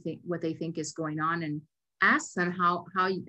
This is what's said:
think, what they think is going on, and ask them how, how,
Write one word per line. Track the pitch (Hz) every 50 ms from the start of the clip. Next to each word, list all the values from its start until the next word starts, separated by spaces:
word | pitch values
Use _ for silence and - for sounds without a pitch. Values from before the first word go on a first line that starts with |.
| -
think, | 170 160 - -
what | 175 175 165
they | 170 160 156
think | - 170 165 165
is | 160 151 151 -
going | - 160 151 151 156
on, | 156 160 165 170 165
and | 151 147 156 - _ _ _ _ _ _ -
ask | 190 208 254 311 - - -
them | 190 180 175
how, | 175 185 175 175 180 - - - -
how, | 185 185 190 190 175 -